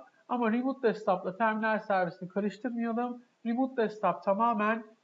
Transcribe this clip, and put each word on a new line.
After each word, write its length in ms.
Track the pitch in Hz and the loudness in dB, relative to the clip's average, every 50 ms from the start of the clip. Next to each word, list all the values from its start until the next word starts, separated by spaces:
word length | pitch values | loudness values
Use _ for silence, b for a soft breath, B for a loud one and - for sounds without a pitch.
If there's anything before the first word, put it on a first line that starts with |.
| b b b b b b | b b b b b b
Ama 240 | 240 240 240 214 | -2 0 2 2
remote 360 | 220 247 247 269 262 - - 220 | 2 2 0 -2 -2 2 2 2
desktop 360 | - - - 208 180 180 190 | 2 2 2 0 0 2 0
ile 120 | 185 180 | -6 -2
terminal 420 | - 233 220 214 214 220 220 214 208 | 0 0 0 2 0 0 0 0 0
servisini 500 | 214 - 196 185 185 170 170 - 185 175 | 0 0 2 2 2 0 -4 -8 -12 -6
karıştırmayalım. 960 | - 202 208 202 196 - - 247 233 233 233 233 220 233 247 247 247 247 B B B B - | -4 -2 -2 -2 -4 -4 -8 -6 -4 -2 -2 -2 -2 -2 -2 -4 -6 -10 B B B B -4
Remote 360 | 233 233 247 262 262 262 240 | -2 0 0 0 0 0 0
desktop 400 | 220 208 - - 202 180 180 - | 0 0 0 0 0 0 0 0
tamamen 640 | - 202 196 208 233 240 226 208 208 214 226 226 - - - _ | 0 0 2 4 4 2 2 2 2 0 0 -2 -4 -14 -20 _